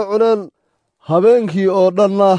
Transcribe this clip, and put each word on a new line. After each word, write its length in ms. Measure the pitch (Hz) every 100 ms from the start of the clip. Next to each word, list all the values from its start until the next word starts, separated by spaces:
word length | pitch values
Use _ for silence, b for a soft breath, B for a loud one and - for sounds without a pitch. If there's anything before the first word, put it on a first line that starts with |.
| 196
cuneen, 360 | 214 226 214 180 _ _ _ _ _ -
habeenkii 600 | 165 214 247 214 175 190
oo 220 | 190 185
dhanna 380 | 185 202 196 196